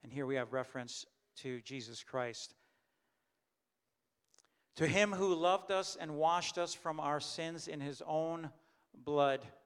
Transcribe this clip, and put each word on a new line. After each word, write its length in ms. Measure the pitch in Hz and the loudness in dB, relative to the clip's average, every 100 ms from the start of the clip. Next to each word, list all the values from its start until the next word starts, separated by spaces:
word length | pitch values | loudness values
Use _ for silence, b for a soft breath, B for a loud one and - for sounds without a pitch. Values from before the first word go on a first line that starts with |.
And 100 | 120 | -6
here 140 | 131 131 | -2 2
we 100 | 135 | 2
have 160 | 117 | 2
reference 540 | 131 127 135 120 - - _ _ - | 0 -2 -6 -6 -8 -12 _ _ -10
to 240 | 135 123 | -6 -6
Jesus 420 | - 135 110 113 | -6 -8 -8 -12
Christ. 500 | - 131 120 110 - - _ _ _ _ _ _ _ _ _ _ _ _ _ _ _ _ _ _ _ _ _ - | -6 -2 -2 -4 -12 -16 _ _ _ _ _ _ _ _ _ _ _ _ _ _ _ _ _ _ _ _ _ 0
"To 100 | 156 | 4
him 240 | 180 208 | 6 4
who 240 | 190 196 | 4 2
loved 380 | 170 175 190 190 | 4 4 4 2
us 240 | 190 185 - | 0 0 -6
and 220 | 165 147 | -6 0
washed 380 | 160 170 175 - | 2 2 0 -2
us 160 | 170 | -2
from 280 | - 170 156 | -2 -4 -2
our 180 | 147 147 | 0 0
sins 480 | - - 165 165 - | -2 -6 -6 -6 -8
in 140 | 151 | -6
his 200 | 143 135 | -6 -6
own 500 | 160 156 160 165 160 b b b b | -2 0 0 -2 -8 b b b b
blood 500 | - 127 147 143 135 - - | -12 0 4 6 4 -4 -20